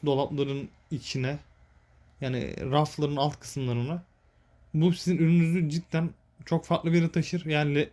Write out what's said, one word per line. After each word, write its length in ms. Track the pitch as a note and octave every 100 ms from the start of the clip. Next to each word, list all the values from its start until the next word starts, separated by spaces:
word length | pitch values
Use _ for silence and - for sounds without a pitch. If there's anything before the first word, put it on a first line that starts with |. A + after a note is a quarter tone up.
| D3
dolapların 640 | C3+ C#3+ C#3+ C#3 C#3 - _ -
içine. 460 | C3+ - C3+ C3 D3 - _ _ _ _ _ _ -
Yani 340 | C3 B2+ - - C3
rafların 440 | D3 D3+ - C#3+ C#3+
alt 240 | D3 -
kısımlarına. 640 | - C#3 B2 A#2+ C3 F3 - _ _ _ _ _ _
Bu 200 | D#3 F3
sizin 240 | F3 F3 F3
ürününüzü 520 | E3 F3 D#3+ F3+ D#3
cidden 400 | E3 - D#3+ E3 - _ - -
çok 200 | E3 -
farklı 280 | E3+ E3
bir 40 | E3+
yere 140 | E3
taşır. 340 | F3+ - F3 D#3
Yani 300 | D3+ D3 C#3+
le-, 140 | C#3+